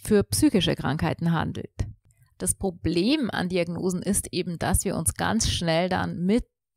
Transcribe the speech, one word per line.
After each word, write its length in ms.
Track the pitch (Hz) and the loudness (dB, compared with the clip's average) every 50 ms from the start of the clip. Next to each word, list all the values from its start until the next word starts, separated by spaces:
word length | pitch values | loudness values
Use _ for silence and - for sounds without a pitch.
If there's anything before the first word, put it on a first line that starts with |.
| - | -2
für 220 | - 214 202 202 | 2 2 2 2
psychische 500 | - - - - 294 - 190 170 165 - | 2 2 4 4 4 4 4 2 2 0
Krankheiten 580 | - 156 160 139 160 170 156 - - 170 170 170 | 0 0 -2 -2 0 0 -2 -2 0 0 0 0
handelt. 540 | 156 156 147 - - - - _ - - - - - _ _ _ _ _ _ _ - | 0 0 -2 -4 -6 -10 -8 _ -6 -6 -6 -8 -14 _ _ _ _ _ _ _ -6
Das 160 | 185 180 - | -4 -4 -2
Problem 760 | - - 196 170 175 - 165 170 175 180 233 294 320 262 190 | -2 -2 -4 -4 -2 -2 0 2 2 4 4 2 2 0 0
an 180 | - - 185 180 | -2 -2 -2 0
Diagnosen 540 | 180 175 170 170 170 170 - 185 180 180 - | 0 0 0 -2 -2 -2 -2 -2 -2 -2 0
ist 300 | - 202 - - - - | 0 0 -2 -2 -4 -4
eben, 260 | 175 - 175 170 156 | -4 -4 -4 -4 -4
dass 260 | - - 190 - - | -2 0 0 0 0
wir 120 | 196 170 | 0 -2
uns 180 | - 165 - - | -2 -2 -2 -2
ganz 340 | - 170 170 196 226 - - | -2 0 0 0 0 0 0
schnell 400 | - - 180 165 160 165 180 180 | -2 0 0 0 2 2 2 0
dann 360 | 180 180 180 175 170 - 175 | 0 -2 -2 -2 -4 -2 0
mit 200 | 185 208 254 - - _ _ _ _ _ | 0 0 0 0 -4 _ _ _ _ _